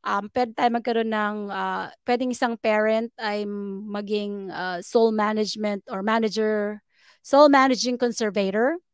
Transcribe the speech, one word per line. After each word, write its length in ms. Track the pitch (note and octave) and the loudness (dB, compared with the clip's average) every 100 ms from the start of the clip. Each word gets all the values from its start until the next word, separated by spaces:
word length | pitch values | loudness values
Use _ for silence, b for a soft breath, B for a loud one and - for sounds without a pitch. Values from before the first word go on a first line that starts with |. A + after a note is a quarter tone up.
um, 240 | A#3+ G3+ G#3 | -2 -4 -2
pwede 160 | B3+ B3 - | -4 -2 0
tayo 160 | B3 | 0
magkaroon 400 | A#3 A#3+ A3+ A3+ | 0 -2 -2 0
ng, 220 | G#3+ G#3 G#3 G3+ | -2 -2 -4 -6
uh, 320 | G3 F#3+ F#3 - - | -6 -4 -4 -8 -10
pwedeng 320 | - A#3+ B3+ | -2 0 0
isang 240 | A#3+ B3 A3+ | 0 -2 0
parent 560 | A3+ G#3+ A3 A3 A#3 | 0 2 2 0 -2
ay 320 | - A3 G#3 G#3 | -6 -6 -4 -4
maging, 1040 | G3+ G3+ G3 G#3 G3+ G3+ G#3 G#3 G3+ F#3+ | -6 -8 -10 -8 -8 -4 -4 -4 -8 -8
uh, 320 | D#3 F3+ F3 | -6 -6 -6
sole 320 | - A#3 A3+ | 0 4 4
management 720 | G#3+ G#3+ G#3+ G#3 G#3+ G#3+ G3+ - | 4 0 0 -2 -2 -4 -4 -6
or 160 | F#3+ | -4
manager, 800 | G3+ A3+ A3 G#3+ G#3+ G#3+ G#3 G#3+ _ b b b | 0 0 0 0 0 0 -2 -6 _ b b b
sole 240 | - C#4 D4 | 2 8 8
managing 480 | C#4 C4+ A#3+ A#3 | 8 4 2 -2
conservator. 800 | B3 A#3+ - G#3+ G3 F#3+ G3+ B3+ F4 _ | -2 -2 0 -2 0 0 2 0 -2 _